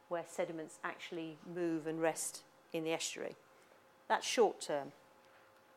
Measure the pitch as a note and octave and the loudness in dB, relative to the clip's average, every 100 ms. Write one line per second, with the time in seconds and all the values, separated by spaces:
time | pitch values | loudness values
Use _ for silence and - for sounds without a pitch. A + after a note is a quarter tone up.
0 | - F3 E3 - F3 E3 D#3 - F3+ E3 | -6 -4 -4 -2 -2 -2 -8 -6 -8 -6
1 | - F3 D#3+ D#3 - F3 F3 E3 D#3 D#3+ | -8 -6 -6 -8 -8 -2 0 0 0 2
2 | D#3+ D#3 - - - - - E3 D#3+ D#3+ | 2 2 -2 -6 -14 -20 -6 -4 0 0
3 | - - - - - - - - - - | -2 -4 -6 -8 -16 -20 -20 -20 -20 -8
4 | - G#3+ - - G3+ - - D3+ C#3 - | 2 2 4 6 6 6 -2 -2 -2 -10
5 | - - - - - - - | -20 -20 -20 -20 -20 -20 -20